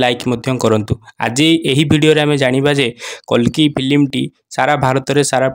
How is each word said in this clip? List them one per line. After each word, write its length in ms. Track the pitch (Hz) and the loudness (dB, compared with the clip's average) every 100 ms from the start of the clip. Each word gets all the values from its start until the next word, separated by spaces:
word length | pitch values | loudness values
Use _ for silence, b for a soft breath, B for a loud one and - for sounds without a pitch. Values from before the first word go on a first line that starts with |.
ଲାଇକ୍ 220 | 123 123 127 | 2 -2 -4
ମଧ୍ୟ 260 | 120 131 127 | -6 -4 -2
କରନ୍ତୁ। 300 | 113 110 107 - B B 117 | 0 0 -2 -6 B B -4
ଆଜି 220 | 135 160 165 156 | 0 2 2 0
ଏହି 120 | 135 151 | 0 2
ଭିଡ଼ିଓରେ 300 | 151 156 151 | 2 4 2
ଆମେ 120 | 147 147 | 2 0
ଜାଣିବା 300 | 131 131 143 | 0 0 0
ଯେ 140 | 143 123 117 B B - | 0 -2 -4 B B -2
କଲ୍କି 340 | 120 120 - 151 143 | 0 0 2 0 0
ଫିଲ୍ମଟି 460 | 131 143 143 127 135 - _ - | 0 0 0 -2 -6 -10 _ -2
ସାରା 180 | 131 147 | 0 0
ଭାରତରେ, 380 | 131 131 131 139 143 | 0 0 0 0 0
ସାରା 180 | 131 131 | 0 0